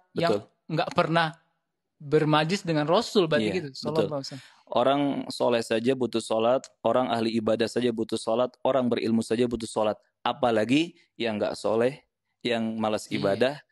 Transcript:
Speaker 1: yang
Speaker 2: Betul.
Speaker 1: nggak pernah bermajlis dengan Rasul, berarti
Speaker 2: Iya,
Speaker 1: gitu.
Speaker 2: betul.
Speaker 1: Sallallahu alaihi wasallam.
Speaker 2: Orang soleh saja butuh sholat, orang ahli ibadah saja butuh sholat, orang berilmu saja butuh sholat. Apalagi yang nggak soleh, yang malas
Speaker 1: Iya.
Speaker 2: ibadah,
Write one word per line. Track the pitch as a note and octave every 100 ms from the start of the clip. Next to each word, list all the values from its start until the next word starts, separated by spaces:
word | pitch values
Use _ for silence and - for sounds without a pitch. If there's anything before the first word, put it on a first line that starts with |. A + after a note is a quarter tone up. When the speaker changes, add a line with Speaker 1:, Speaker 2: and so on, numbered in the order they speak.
| _
Speaker 1:
yang | - E3+
Speaker 2:
Betul. | G2+ - _ -
Speaker 1:
nggak | D#3 -
pernah | - D#3+ E3 D#3+ D#3 _ _ _ _ _ _
bermajlis | D3 D3+ D3+ D3+ D#3+ G3+
dengan | E3 D#3
Rasul, | D3 F#3 A#3+ G#3+ E3
berarti | D3+ G#2+
Speaker 2:
Iya, | F#3
Speaker 1:
gitu. | D3
Speaker 2:
betul. | C3
Speaker 1:
Sallallahu | D3 D#3 G2 C#3+
alaihi | C3+
wasallam. | C3+ - _ _
Speaker 2:
Orang | A#2 B2+ C#3 C#3+ A#2+ -
soleh | - B2 A#2+
saja | A#2 A2+ A#2+
butuh | C3+ B2 A2+
sholat, | - A2 A2+ C3 - _
orang | A2+ B2 B2+
ahli | A#2 A2+ A2+
ibadah | A2 A2
saja | A2 A#2+ B2
butuh | A2+ A2 A2+
sholat, | - A2+ B2 -
orang | C3 C3 B2
berilmu | A#2 A2+ A2+
saja | - A2+
butuh | B2 A#2 A#2
sholat. | A2+ G#2+ G2+ _ _
Apalagi | A#2+ A#2+ B2 A2 A2 C#3 F3 - _ -
yang | A2+ G#2
nggak | -
soleh, | - G2 A2+ B2 D3 _ _ _ _
yang | A#2+ A#2 A2+ A2+
malas | A2 G#2 -
Speaker 1:
Iya. | G#2
Speaker 2:
ibadah, | G2 G2 B2+ D3 -